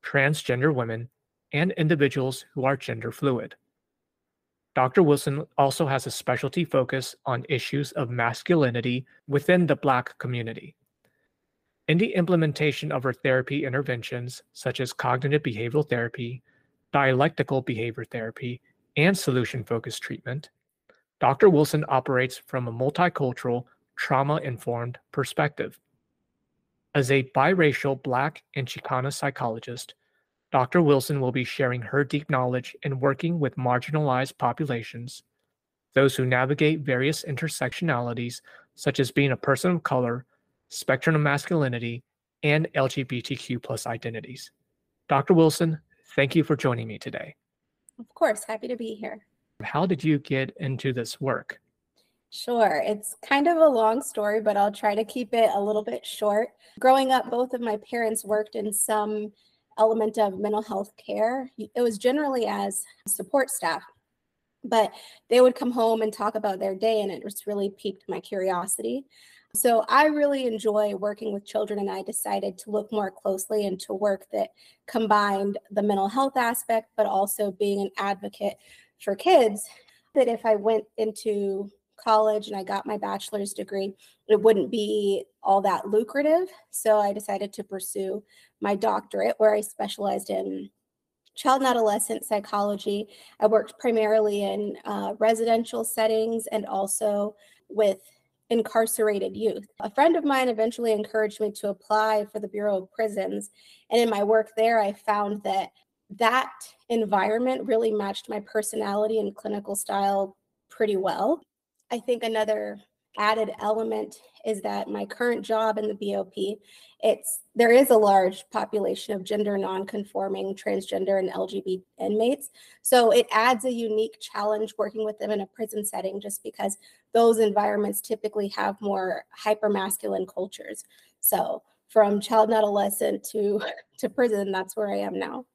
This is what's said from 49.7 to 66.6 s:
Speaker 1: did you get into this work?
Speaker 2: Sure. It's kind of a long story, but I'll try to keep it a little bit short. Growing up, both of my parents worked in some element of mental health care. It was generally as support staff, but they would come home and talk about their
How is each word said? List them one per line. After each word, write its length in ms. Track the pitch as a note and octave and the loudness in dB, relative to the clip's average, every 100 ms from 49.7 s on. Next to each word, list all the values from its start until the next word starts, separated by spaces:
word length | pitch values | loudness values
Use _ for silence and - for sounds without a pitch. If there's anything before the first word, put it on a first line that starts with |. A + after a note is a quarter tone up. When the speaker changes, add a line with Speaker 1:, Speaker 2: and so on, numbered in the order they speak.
| C#3+ | 0
Speaker 1:
did 180 | F3+ E3+ | 0 2
you 160 | D#3 D3 | 2 2
get 380 | - C3+ C3 - | 0 -2 -2 -6
into 340 | C#3 B2+ C#3 | -6 -2 -2
this 260 | B2 A#2 - | -4 -6 -6
work? 400 | C3+ A#2+ - - _ _ _ _ _ _ _ | -2 -4 -6 -18 _ _ _ _ _ _ _
Speaker 2:
Sure. 520 | - - A#3+ G#3 D#3 | -12 -4 2 2 2
It's 300 | D#3 G#3 - - - | -2 -4 -6 -14 0
kind 200 | C#4 D4 | 2 4
of 100 | E4+ | 6
a 120 | D#4+ | 6
long 340 | A#3+ A3 A#3 | 6 2 2
story, 380 | - - G#3 G#3+ | -4 -4 0 0
but 160 | G#3+ G3+ | 0 2
I'll 160 | G3+ | 0
try 220 | G3+ G#3+ G#3 | 2 -2 0
to 80 | |
keep 280 | G#3+ B3+ A#3+ | -4 -6 -2
it 160 | A#3 A3+ | 2 4
a 60 | G3+ | 4
little 240 | G3+ G#3+ | 0 -2
bit 200 | G#3+ A#3+ | -4 -10
short. 440 | - - G#3 G#3 A#3 _ _ - | -10 -4 0 0 -2 _ _ 2
Growing 340 | B3+ C4+ C4 | 6 6 4
up, 180 | B3+ B3 | 2 0
both 240 | A#3+ B3+ | -2 -2
of 60 | B3 | -2
my 180 | A#3 G#3+ G#3+ | -4 -4 -6
parents 360 | A#3+ A3+ A3 | -2 -2 -2
worked 320 | G3 G#3+ G#3+ A#3 | -2 -2 -2 -6
in 160 | G#3 | -4
some 600 | G#3 - G#3+ G#3 G#3+ G#3+ _ _ _ _ - | -4 0 0 0 -4 -8 _ _ _ _ 2
element 400 | A3 A3+ A3 A3+ | 4 4 0 2
of 200 | G#3 F#3+ | 0 0
mental 220 | G#3 G#3+ | -2 -2
health 320 | A3 G3 G3+ - | -4 -6 -6 -12
care. 520 | - G3+ A3 C4 B3+ - | -8 -2 0 -2 -8 -12
It 240 | G#3 B3 | -8 0
was 180 | A#3+ G#3 | 0 2
generally 480 | B3 C#4+ C#4+ C4 G#3 | 0 2 0 0 -2
as 360 | G3+ G3+ G3 - _ - | -2 -4 -6 -12 _ -8
support 420 | - G3 C#4 C4 | -6 0 0 0
staff, 340 | - E3 D#3 - _ _ _ _ _ _ _ | -2 -4 -4 -8 _ _ _ _ _ _ _
but 260 | G#3+ A3 G3+ - - - _ | 0 2 2 -2 -20 -20 _
they 100 | A#3+ | 6
would 140 | B3+ | 6
come 160 | B3 B3 | 6 -4
home 320 | A#3+ A3+ A3+ | 2 2 2
and 100 | A3 | 0
talk 220 | G#3+ G#3+ | -2 -4
about 240 | A3 G#3+ | -2 -4
their 160 | F#3+ | -2